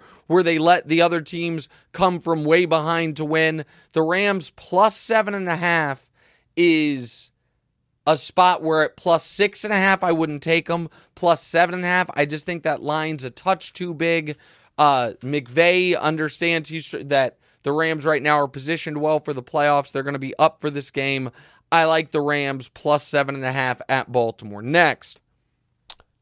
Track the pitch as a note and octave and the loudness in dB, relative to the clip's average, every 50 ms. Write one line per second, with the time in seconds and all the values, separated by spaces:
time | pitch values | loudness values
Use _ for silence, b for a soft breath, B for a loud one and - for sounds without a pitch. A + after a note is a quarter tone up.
0 | b b b b b - E3 F#3 F3+ E3 E3 D#3 D#3+ E3+ F3+ F3 - C#3+ D#3+ E3+ | b b b b b 0 2 4 4 4 2 2 4 4 4 4 2 0 2 2
1 | E3+ E3+ E3+ E3+ D3+ - - E3+ E3+ E3+ E3 D#3+ C3+ b b b b b - - | 4 2 2 -2 -4 -6 -8 -8 -6 -6 -6 -8 -8 b b b b b -4 0
2 | F#3+ F#3 F3+ E3 - E3 E3 D#3+ D3+ D3+ E3 F3 F3+ D#3 E3 D#3+ D3+ D#3+ E3 E3 | 0 0 0 0 -2 -2 -2 0 2 4 4 4 4 2 2 0 0 0 -2 -2
3 | E3 D#3+ D3 D3 D#3 D3 D#3+ D#3+ D#3+ D#3+ D#3 D#3+ D3 b b b b b _ D#3+ | -2 -2 -4 -4 -4 -2 0 2 2 2 0 -2 -8 b b b b b _ 0
4 | D#3+ D#3+ F3 F#3+ G#3 G3+ G3+ F#3+ D3 - - - - - F3+ F3+ G#3+ A3 - - | 0 2 2 2 2 0 0 -2 -4 -8 -12 -16 -12 -2 2 4 4 4 2 -2
5 | - - A3+ A3 G#3 G3+ G3+ G3 F#3+ F3 E3 D#3 E3+ F3 E3+ E3 D#3 C#3+ C3+ - | -4 0 0 0 0 0 -4 -6 -4 -4 -4 -2 0 0 0 0 0 -2 -4 -8
6 | - _ _ _ _ _ _ _ _ _ _ E3 F3 E3+ D#3+ D#3 D3+ D3 C#3+ C3 | -12 _ _ _ _ _ _ _ _ _ _ 2 4 4 4 4 2 0 -2 -4
7 | A#2+ A2+ - - - - _ _ _ _ _ _ _ _ _ _ _ _ _ _ | -6 -10 -12 -14 -16 -18 _ _ _ _ _ _ _ _ _ _ _ _ _ _
8 | _ D3+ D#3+ D3 - - - F3+ F3+ F3+ F3 - D#3+ D#3+ D#3+ D#3 D3+ C3+ - - | _ 0 0 0 0 -2 2 4 4 4 4 2 0 0 0 2 0 0 -2 -4
9 | - F3+ E3 D#3 - - - - G3+ G3 G3+ - - G#3 G#3+ G3 F#3+ G3 F#3+ F#3 | 0 2 2 2 0 -2 -2 0 0 -2 -2 -4 -4 -2 0 2 2 2 2 2
10 | F#3+ F3 E3+ D#3+ D#3+ D3+ D3 C#3+ - E3 E3 E3 D#3 - E3+ E3+ E3+ D#3 b b | 2 0 0 0 0 -2 -4 -6 -2 0 0 0 0 -2 -4 -4 -4 -8 b b
11 | b b b - F3+ E3+ E3 - - - - E3+ F3 E3+ F3+ F3+ F3+ F3 F3+ F3+ | b b b -2 2 2 2 2 0 -2 2 2 2 2 0 -4 -2 0 0 0
12 | F3+ - - - D3 D3 D#3 D3+ - - F3 E3+ - D#3+ D3 - - C#3+ D3+ D#3 | 0 -2 -2 -2 -2 -2 -2 -6 -6 -6 -8 -4 -2 -2 -4 -2 -2 -4 -2 -2
13 | D#3 D#3+ D#3 C3+ C3 B2+ - - - F#3 F#3+ - - - - - F3+ F3 E3 C#3+ | -2 -4 -6 -8 -8 -12 -14 -6 -2 -2 -2 -2 -4 -10 -12 -10 -10 -10 -6 -4
14 | E3 E3 E3 E3 D#3 D3+ C#3+ b b b b b b b b - D3+ D3 C#3 B2+ | -2 0 0 0 -2 -6 -10 b b b b b b b b 2 4 4 4 4
15 | B2 A2+ - - - C3 D3 D3 B2+ B2 B2 D#3+ E3+ F3 F3+ F#3 F#3 F3+ E3+ - | 0 -2 -6 -8 -8 -6 -4 -4 -6 -2 2 4 4 4 4 4 2 2 0 0
16 | - D#3 D#3+ D#3 D#3 D3+ - - F3 E3+ E3 D#3+ D3+ - D#3+ D#3+ D3 - - - | 0 -2 0 0 -4 -6 -4 -4 -2 -2 -2 -2 -4 -6 -10 -10 -10 -10 -10 -10
17 | B2 C#3 C#3+ C3+ C3 A#2+ - _ _ _ _ _ _ C#3 D3 D#3 D#3+ D#3+ D#3+ D3+ | -6 0 0 2 2 0 -2 _ _ _ _ _ _ -4 -2 0 0 -2 -2 -2
18 | C#3 D#3+ D#3 C3+ B2+ D3+ D3+ D3 C#3+ C3 - C#3 C3 D3 E3 D#3 - E3 D3+ D3 | -2 -2 -2 0 2 2 2 2 2 0 -4 -8 -6 -6 -6 -4 -6 -8 -6 -2
19 | D3+ D#3 D#3 D3 - - C#3+ C3 A#2+ - - D3+ D3 D3 C#3+ C#3+ C3+ - - C#3 | 0 0 0 0 -2 -4 -8 -8 -10 -4 -2 0 2 2 2 2 0 -2 -6 -6
20 | C3+ C#3+ C#3+ C#3 C3+ C3+ - - D3+ D#3 - _ - D3+ C#3+ C#3+ C#3 - - C#3+ | -4 -4 -6 -6 -8 -10 0 2 2 2 2 _ -6 -6 -6 -6 -8 -8 -6 -4
21 | C3+ C3+ C3+ C3+ C3 A#2+ b b b b b b b _ E3+ E3 E3 D#3+ D#3+ D#3+ | -4 -2 -2 -4 -4 -6 b b b b b b b _ 2 4 4 4 4 2
22 | D#3+ - - D3+ C#3+ D3 D3 D3 C#3+ C#3 C3+ C3 B2 - - - - D3 D3 D3 | 0 0 -2 -2 0 0 -2 -2 -2 -4 -6 -8 -10 -14 -18 -6 0 0 0 2
23 | - - - C#3+ C#3 C3+ C#3 C#3 C3 C3 C3 C3+ C3 B2+ B2 - - - C3+ C3 | 0 0 0 0 0 0 -4 -6 -6 -4 -4 -2 -2 -2 -4 -6 -4 -2 -2 -2
24 | - - B2 B2+ A#2 A2+ - - A2+ G#2+ G2+ G2+ G#2+ B2+ D#3 F3 E3+ D3+ B2 - | -2 -2 0 0 0 0 -2 -8 -14 -14 -14 -12 -6 0 2 4 4 4 2 -2
25 | - - - - _ _ _ _ _ _ _ _ _ _ _ _ _ - - - | -8 -14 -18 -18 _ _ _ _ _ _ _ _ _ _ _ _ _ -20 -20 -20
26 | _ _ _ _ | _ _ _ _